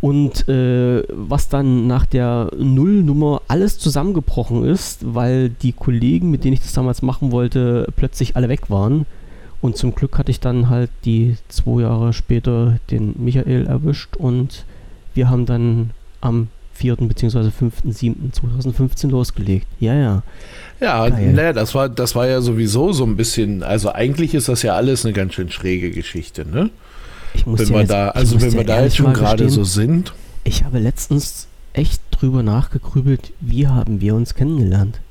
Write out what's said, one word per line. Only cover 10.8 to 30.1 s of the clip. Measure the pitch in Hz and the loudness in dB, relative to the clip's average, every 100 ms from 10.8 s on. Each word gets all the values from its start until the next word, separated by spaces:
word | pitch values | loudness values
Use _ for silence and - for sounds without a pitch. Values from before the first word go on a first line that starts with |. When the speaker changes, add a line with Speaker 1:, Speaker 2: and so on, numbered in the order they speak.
| 123 - - | 0 -4 -2
Speaker 1:
die | 113 117 117 - | 2 2 0 -4
zwei | - 117 120 | -2 0 2
Jahre | 117 117 117 | 0 0 0
später | 117 - 120 120 117 120 117 - | 0 0 0 0 0 2 0 0
den | 120 107 - | -2 -2 -2
Michael | 120 131 123 127 127 | 0 0 0 0 0
erwischt | 127 151 143 - - | -2 -2 -4 -6 -4
und | 147 123 131 - - - - - - | -2 0 -2 -6 -16 -16 -20 -16 -8
wir | - 127 | 0 2
haben | 127 120 | 2 2
dann | 120 117 117 113 - - - | 0 2 0 -2 -6 -16 -8
am | 127 117 113 - - | -2 -2 -2 -8 -20
vierten | - 123 117 120 | -6 -2 0 0
beziehungsweise | 110 120 120 110 | 0 0 2 0
fünften | - 120 - - | 0 -2 0 -4
siebten | 107 120 117 135 | -2 -2 -2 -4
zweitausendfünfzehn | - 123 120 127 117 131 - 147 | -2 -2 -2 -2 0 0 0 0
losgelegt. | 131 123 - 98 95 - - | 0 -2 -2 -2 -2 -2 -4
Ja, | 110 | 0
ja. | 139 135 101 - - - - - - | 2 2 0 -2 -12 -18 -18 -20 -6
Speaker 2:
Ja, | 240 123 113 | -2 2 2
Speaker 1:
Geil. | 113 98 | 2 4
Speaker 2:
naja, | 92 165 | 4 4
das | 131 107 | 0 0
war, | 135 135 | 0 -2
das | 120 120 | -2 -2
war | 123 127 | 0 0
ja | 131 | 2
sowieso | 123 113 113 107 165 | 0 0 2 2 2
so | 175 | 2
ein | 120 104 | 0 0
bisschen, | 113 - 107 98 | 0 0 0 -2
also | 80 104 101 | -2 0 0
eigentlich | - 120 143 160 | 0 -2 0 0
ist | 156 123 | 0 0
das | 123 | 0
ja | 120 | 0
alles | 90 127 131 117 | 0 2 0 0
eine | |
ganz | 101 95 | -2 -4
schön | - 90 | -4 -8
schräge | - 95 92 90 | -6 -4 -2 -2
Geschichte, | 85 85 90 80 - 76 | -6 -8 -8 -10 -12 -6
ne? | 80 208 - - - - - - | -2 -2 -4 -20 -18 -18 -10 -4
Speaker 1:
Ich | - - | 0 2
muss | 110 | 2
Speaker 2:
Wenn | 107 | 2
Speaker 1:
dir | |
Speaker 2:
wir | 107 | 4
Speaker 1:
jetzt, | 104 | 4
Speaker 2:
da, | 101 101 | 2 0
Speaker 1:
ich | 127 | 2
Speaker 2:
also | 123 | 4
Speaker 1:
muss | 113 | 6
Speaker 2:
wenn | 123 | 4
Speaker 1:
dir | 113 | 2
Speaker 2:
wir | |
da | 107 113 | 2 2
Speaker 1:
ehrlich | 127 | 4
Speaker 2:
jetzt | 120 | 4
schon | 135 | 4
Speaker 1:
mal | |
Speaker 2:
gerade | 120 104 104 | 4 2 2
Speaker 1:
gestehen, | 127 | 4
Speaker 2:
so | 139 | 2
sind. | 98 98 113 165 185 | 2 0 2 2 0